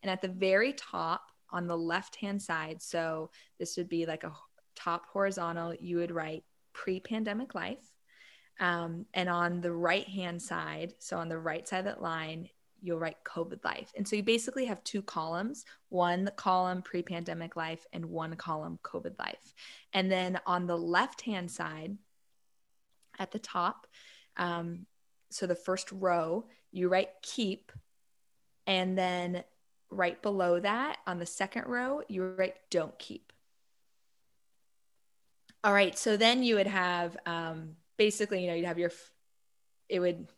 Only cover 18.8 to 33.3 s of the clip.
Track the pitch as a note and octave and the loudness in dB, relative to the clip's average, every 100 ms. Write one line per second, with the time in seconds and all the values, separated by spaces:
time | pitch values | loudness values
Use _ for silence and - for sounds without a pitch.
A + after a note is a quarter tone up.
18.8 | - - - - - - - - - - | -8 -8 -8 -6 -6 -6 -16 -20 -20 -20
19.8 | - F#3+ F#3+ F#3 F3+ F#3 - F3+ F3 E3+ | -4 0 2 2 2 -2 0 0 2 0
20.8 | E3+ F3 C4 - - G3+ F3 - E3 D#3 | 4 4 4 0 -6 -4 -6 -6 -6 -6
21.8 | D#3+ G3+ _ _ _ _ _ _ _ _ | -8 -10 _ _ _ _ _ _ _ _
22.8 | _ _ _ - F#3+ - - - F3 - | _ _ _ -8 -6 -6 -6 0 0 0
23.8 | - - - - _ - F3 E3+ E3+ F3 | -12 -20 -20 -20 _ -2 0 0 -4 -6
24.8 | F3+ _ _ _ _ - F#3 F3 - F#3 | -12 _ _ _ _ -4 0 0 0 -2
25.8 | - F#3+ F#3 E3+ D#3+ F3+ A3+ - _ F#3 | -2 0 4 4 4 0 -4 -18 _ 0
26.8 | F3+ F#3 F#3+ - - - G#3+ F#3+ _ - | 4 4 2 -4 -10 0 0 0 _ -20
27.8 | _ _ _ _ _ _ _ _ - F#3+ | _ _ _ _ _ _ _ _ 0 2
28.8 | F#3 F#3 F3+ F3+ F3 F3+ - _ _ _ | 2 2 2 2 0 -4 -6 _ _ _
29.8 | _ G3+ F3+ - G#3+ G3 F3 F3 G3+ A3 | _ 2 2 2 -2 2 4 4 4 0
30.8 | C#4 - - F3+ E3+ - G3 A#3 - A#3+ | 0 -4 -6 -6 -6 -2 -2 -2 -4 -2
31.8 | B3+ C#4+ - F#3+ F#3 F#3 F#3 - _ F3+ | -2 -2 -4 -2 -2 2 0 0 _ 0
32.8 | - - - - _ | 0 -6 -14 -14 _